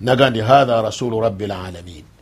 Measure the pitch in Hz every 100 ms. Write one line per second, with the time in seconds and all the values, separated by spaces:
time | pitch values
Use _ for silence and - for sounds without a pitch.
0 | 113 127 135 113 110 139 127 113 110 -
1 | 123 110 113 98 104 95 92 87 90 80
2 | - _